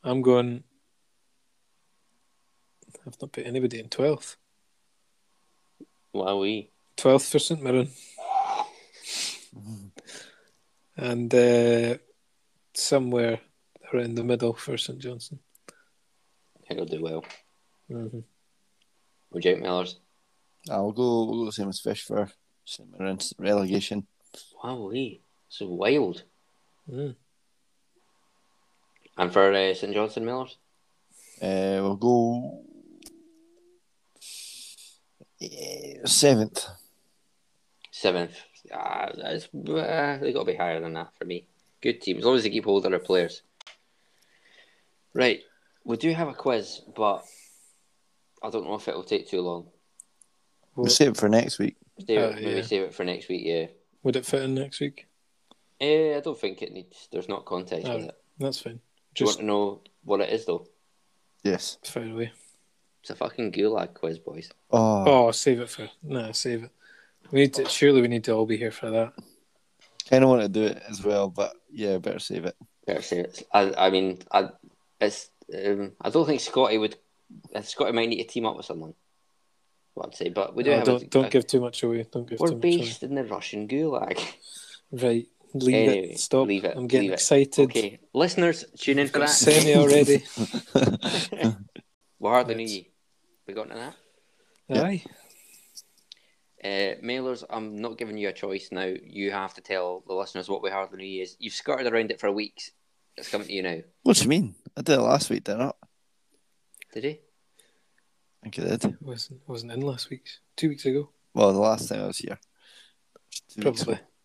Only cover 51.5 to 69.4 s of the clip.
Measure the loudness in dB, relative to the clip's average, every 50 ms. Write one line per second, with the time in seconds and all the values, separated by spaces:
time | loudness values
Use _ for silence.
51.5 | -4 -2 -2 -4 -4 _ _ _ _ -18 -4 0 2 2 2 0 -2 -4 -6 -4
52.5 | -4 -4 -2 -2 -2 -2 -2 -4 -6 -6 -6 -4 -4 -6 -6 -8 -8 -6 -2 -2
53.5 | -2 -2 -2 -6 -10 _ _ _ _ _ _ -2 -2 -2 -2 -2 -2 -2 -2 -2
54.5 | -4 -4 -6 -8 -6 -6 -6 -6 -6 -12 -20 _ _ _ _ _ _ _ _ _
55.5 | _ _ _ _ _ _ 0 2 4 4 4 2 0 -2 -4 -6 -8 -4 -6 -6
56.5 | -6 -8 -12 -12 -12 -16 -18 _ _ -20 -20 _ -10 -10 -6 -6 -8 -8 -8 -6
57.5 | -8 -8 -6 -6 -8 -6 -6 -6 -6 -6 -8 -10 -16 _ _ _ _ -8 -6 -6
58.5 | -6 -8 -12 -12 -14 -16 _ _ _ _ _ _ _ 0 2 2 2 0 -2 0
59.5 | 0 0 0 0 -4 -8 _ -20 _ _ _ 0 0 2 2 0 0 -2 -2 -2
60.5 | -4 -4 -6 _ _ _ _ _ _ _ _ _ _ _ _ _ _ _ _ 0
61.5 | 0 0 -2 -8 -12 _ _ -10 -10 -8 -8 -8 -6 -6 -8 -8 -8 _ _ _
62.5 | _ _ _ _ _ _ _ _ _ _ _ -16 -10 -8 -8 -8 -6 -6 -6 -6
63.5 | -2 0 0 0 0 0 -4 -6 -8 -8 -6 -6 -6 -8 -12 -14 -14 -14 -16 -18
64.5 | -20 _ _ _ 4 4 6 6 4 4 6 6 8 8 6 6 2 2 2 2
65.5 | 2 2 -2 -10 -10 -14 -14 -16 -16 _ -12 -8 -8 -8 -8 -6 -6 -6 -4 -4
66.5 | -6 -6 -8 -12 _ _ _ -20 -20 -20 _ _ _ _ _ -2 4 4 4 4
67.5 | 4 -2 -4 -2 0 6 6 8 8 8 6 4 2 -2 0 0 2 2 2 0
68.5 | 0 -2 -4 -6 -6 -6 -8 -2 0 0 -2 -2 _ -18 -20 _ _ _